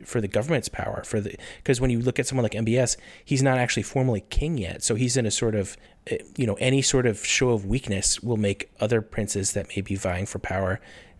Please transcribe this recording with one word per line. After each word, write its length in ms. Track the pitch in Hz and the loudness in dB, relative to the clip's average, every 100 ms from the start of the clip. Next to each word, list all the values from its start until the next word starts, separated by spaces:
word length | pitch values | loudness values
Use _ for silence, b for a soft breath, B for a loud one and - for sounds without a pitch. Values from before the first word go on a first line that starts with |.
for 160 | - 120 | -6 -4
the 80 | 101 | 0
government's 400 | 104 139 143 - | 0 0 0 -2
power. 340 | - 101 - | -6 -6 -6
For 160 | - 110 | -4 -4
the, 160 | 101 - B B | -4 -8 B B
'cause 160 | - 123 | 0 2
when 100 | 127 | 2
you 80 | 117 | 2
look 220 | 123 127 | 0 0
at 80 | 120 | 0
someone 160 | 131 | 0
like 100 | 110 | 0
M 100 | 104 | 0
B 140 | 113 120 | 2 4
S, 180 | 120 - B B | 2 0 B B
he's 180 | B 131 | B 2
not 160 | 135 127 | 4 4
actually 240 | 120 117 | 2 -2
formally 400 | - 135 131 104 - | -2 0 0 0 -2
king 280 | - 151 147 | -2 0 -2
yet, 260 | 87 - | -4 -4
so 100 | - | -2
he's 220 | 110 123 127 | 0 2 2
in 100 | 110 | 0
a 40 | |
sort 260 | - 117 107 | 0 0 0
of, 200 | 92 - b b - | -2 -6 b b -8
uh, 40 | - - - | -6 -6 -2
you 100 | 117 | -2
know, 80 | 98 | 2
any 220 | 127 135 | 2 4
sort 220 | - 131 | 4 4
of 220 | 123 104 - | 2 0 0
show 240 | - 127 | 2 4
of 160 | 110 98 | 2 2
weakness 560 | 120 - 98 - - | -2 0 0 0 0
will 140 | 120 110 | 0 2
make 340 | 101 98 - - | 2 0 -6 -4
other 220 | 107 113 | 2 2
princes 540 | 107 - 101 101 95 | 0 -4 -2 -2 -2
that 120 | 101 - | -2 -4
may 60 | 101 | -4
be 160 | 92 98 | -4 -2
vying 300 | 92 87 101 | -2 -2 -4
for 120 | 98 | -6
power, 420 | - 95 92 98 B B B | -4 -2 0 -2 B B B